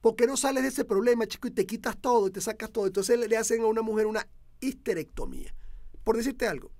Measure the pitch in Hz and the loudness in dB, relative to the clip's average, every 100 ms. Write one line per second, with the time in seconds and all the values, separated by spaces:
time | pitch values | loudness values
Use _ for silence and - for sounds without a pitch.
0 | 226 220 240 269 277 269 262 269 - 196 | 4 4 2 2 0 0 0 -2 0 2
1 | 240 240 214 - 247 - 190 226 240 202 | 4 2 0 -4 -6 -2 -2 -2 -6 -4
2 | 233 240 190 190 220 214 214 226 196 190 | 2 4 2 -2 -6 -6 -6 -2 0 0
3 | 190 240 220 226 220 226 226 220 220 214 | 2 2 4 0 2 2 2 2 0 2
4 | 214 214 - - - - 262 - - 170 | 2 0 -6 -16 -20 -8 -6 -4 -2 -2
5 | - - - - - - - - - - | -4 -6 -6 -6 -8 -10 -10 -12 -12 -6
6 | - 226 233 247 233 147 - - | 0 0 0 -2 -4 -4 -10 -18